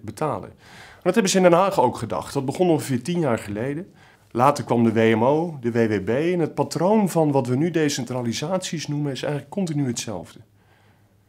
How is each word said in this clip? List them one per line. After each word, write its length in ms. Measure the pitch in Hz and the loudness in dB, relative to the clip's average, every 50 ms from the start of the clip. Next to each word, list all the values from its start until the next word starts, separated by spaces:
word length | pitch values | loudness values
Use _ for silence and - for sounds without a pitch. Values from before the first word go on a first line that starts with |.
| - | -12
betalen. 460 | 107 110 - 156 151 120 95 - - | -14 -8 -4 -4 -4 -4 -4 -8 -12
En 540 | - _ - - - - - - - - - | -18 _ -20 -20 -20 -20 -20 -20 -18 -6 -2
dat 120 | 175 180 | 0 2
hebben 160 | 233 196 190 | 2 2 2
ze 60 | - | 2
in 60 | 196 185 | 6 6
Den 100 | 175 170 | 6 6
Haag 280 | 170 196 196 190 - | 6 4 2 2 2
ook 160 | 123 123 - | 2 2 0
gedacht. 380 | - 117 101 92 - - - - | -2 -8 -6 -6 -6 -6 -6 -6
Dat 100 | 139 131 | -6 -4
begon 260 | 131 131 - 185 175 | -4 -2 0 2 2
ongeveer 320 | 160 139 120 - 131 120 - | 2 0 0 -2 -4 -4 -2
tien 180 | - 175 175 | -2 -2 -2
jaar 180 | 160 135 113 107 | 0 0 0 -2
geleden. 540 | - 104 101 104 117 139 143 156 190 - - _ - _ _ _ _ _ | -4 -6 -8 -6 -6 -6 -6 -8 -10 -14 -18 _ -20 _ _ _ _ _
Later 340 | - 113 127 143 143 - 117 | 0 2 4 4 4 2 0
kwam 200 | - 127 120 117 | 0 2 4 4
de 80 | 113 104 | 4 4
W 240 | 113 113 113 113 | 4 4 4 4
M 60 | 110 117 | 4 4
O, 360 | 131 147 156 170 175 160 139 | 2 2 0 0 -4 -6 -6
de 100 | 117 120 | -6 -2
W 60 | 113 | 2
W 280 | 120 113 110 107 101 90 | 2 2 2 2 0 0
B. 40 | 104 | 0
En 300 | 113 135 160 175 180 175 | -2 0 0 0 0 0
het 160 | 160 143 - | -2 -2 -2
patroon 540 | - 139 120 - 147 165 190 214 220 208 170 | -2 -4 -2 -2 0 2 2 4 4 2 2
van 240 | - 165 160 151 135 | 2 2 2 4 2
wat 140 | 139 123 | 2 2
we 100 | 117 127 | 2 0
nu 140 | 131 160 180 | 0 0 0
decentralisaties 1200 | 156 165 156 143 143 - 120 - 127 127 123 120 104 - 151 156 190 185 185 - - 156 - - | 0 0 0 0 0 -2 -6 -6 -6 -6 -4 -4 -4 -4 -4 -4 -4 -4 -4 -4 -8 -8 -6 -6
noemen 240 | 147 147 147 143 131 | -4 -4 -4 -4 -4
is 100 | 123 - | -4 -4
eigenlijk 300 | - 147 139 131 - - | -4 -4 -6 -8 -8 -6
continu 340 | 202 190 160 156 147 143 | -6 -4 -2 -2 -2 -2
hetzelfde. 520 | 127 113 - - 117 104 87 80 - - - - _ _ _ _ _ _ _ _ _ _ _ _ _ _ _ _ | -2 -4 -6 -6 -8 -8 -10 -10 -14 -20 -20 -20 _ _ _ _ _ _ _ _ _ _ _ _ _ _ _ _